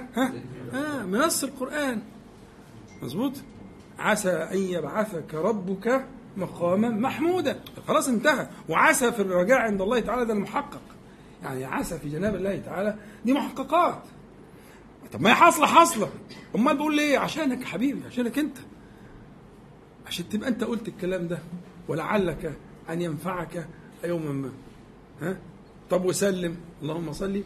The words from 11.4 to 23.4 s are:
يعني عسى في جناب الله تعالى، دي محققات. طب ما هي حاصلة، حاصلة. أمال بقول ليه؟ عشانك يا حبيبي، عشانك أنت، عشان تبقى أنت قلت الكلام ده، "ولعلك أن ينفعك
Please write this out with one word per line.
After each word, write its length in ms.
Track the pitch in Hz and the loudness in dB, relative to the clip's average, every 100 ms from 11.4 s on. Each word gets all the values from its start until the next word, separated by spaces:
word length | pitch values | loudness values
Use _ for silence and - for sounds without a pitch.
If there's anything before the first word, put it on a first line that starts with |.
يعني 220 | 139 131 131 | -6 -4 -2
عسى 340 | 247 240 165 | -2 -2 -4
في 100 | 147 | -6
جناب 260 | 151 202 180 | -2 -2 0
الله 220 | 190 180 | -2 -4
تعالى، 380 | - 160 208 208 - - 220 | -6 -4 -2 -4 -10 -6 0
دي 80 | |
محققات. 640 | 277 - - 269 320 320 - - - - - - - - - - - - | 2 0 -6 2 4 4 0 -12 -20 -20 -20 -20 -20 -20 -20 -20 -20 -12
طب 80 | 180 | 0
ما 80 | 196 | 4
هي 40 | |
حاصلة، 320 | - 339 330 269 | 8 8 8 6
حاصلة. 440 | 254 339 233 170 - - - - 226 | 8 8 6 -4 -6 -16 -18 -6 2
أمال 220 | 262 285 | 2 2
بقول 180 | 302 294 | 2 2
ليه؟ 220 | 294 254 | 4 2
عشانك 440 | 190 - 302 247 | 2 0 -2 -2
يا 40 | - | -4
حبيبي، 400 | 247 262 254 - | -2 -2 -2 -6
عشانك 340 | - 240 254 | -2 -2 0
أنت، 180 | - - - - - - - - - - - - - - - - - | -2 -4 -16 -20 -20 -20 -20 -20 -20 -20 -20 -20 -20 -20 -20 -20 -12
عشان 220 | - 170 | -10 -4
تبقى 200 | 208 262 | -2 0
أنت 140 | - | -2
قلت 240 | 220 226 - | -2 -4 -6
الكلام 400 | - 180 185 170 | -6 -4 -2 -2
ده، 120 | 170 - - - - - | -6 -8 -14 -14 -16 -6
"ولعلك 640 | 151 151 214 180 151 165 139 - - - | -4 0 4 4 2 -6 -8 -14 -18 -8
أن 120 | 165 | -4
ينفعك 640 | 175 151 180 185 | -2 -2 -4 -4